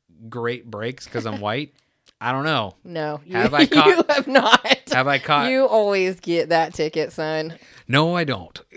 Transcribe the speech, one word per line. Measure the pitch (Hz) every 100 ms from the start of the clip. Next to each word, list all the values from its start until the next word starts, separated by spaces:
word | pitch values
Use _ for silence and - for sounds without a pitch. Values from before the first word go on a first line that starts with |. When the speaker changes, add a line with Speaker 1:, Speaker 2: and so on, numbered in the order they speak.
| _ 80 113
Speaker 1:
great | 120 117 123 117
breaks | 107 113 131 -
'cause | 120 110
I'm | 104
Speaker 2:
<laughs> |
Speaker 1:
white? | 104 120 147 _ _ _ _ _
I | 117
don't | 131 151
know. | 143 101 -
Speaker 2:
No. | - 170 151 151 -
You, | -
Speaker 1:
Have | -
I | -
Speaker 2:
<laughs> |
you | 302
Speaker 1:
caught | - 311 349 330
Speaker 2:
have | 285 -
not. | 262 220 233 233 269 -
Speaker 1:
Have | 131 135
I | 139
caught | - 147 135
Speaker 2:
You | 262 262
always | 220 208 196 185 180
get | - 170 156
that | 165 160
ticket, | - 156 156 147
son. | - 156 156 156 165 - - -
Speaker 1:
No, | 135 165 175
I |
don't. | 151 113 90 - -